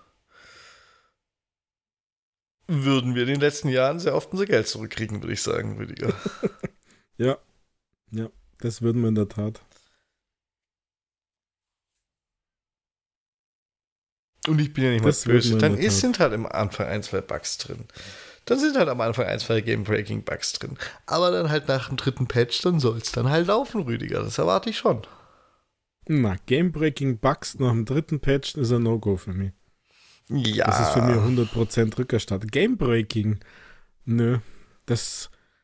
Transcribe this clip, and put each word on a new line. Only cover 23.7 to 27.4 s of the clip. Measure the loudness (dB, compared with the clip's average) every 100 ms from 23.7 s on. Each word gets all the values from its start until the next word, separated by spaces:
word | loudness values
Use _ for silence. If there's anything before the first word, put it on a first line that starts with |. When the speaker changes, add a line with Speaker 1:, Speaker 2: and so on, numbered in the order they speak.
| -4
Speaker 1:
Rüdiger. | -4 -4 -4 -4
Das | -4 0
erwarte | 2 2 0
ich | -2
schon. | 0 0 -4 -20 -20 _ _ _ _ _ _ _ -2
Speaker 2:
Na, | 2 2 0 0
Game-Breaking-Bugs | 2 2 2 -2 0 -2 0 0 0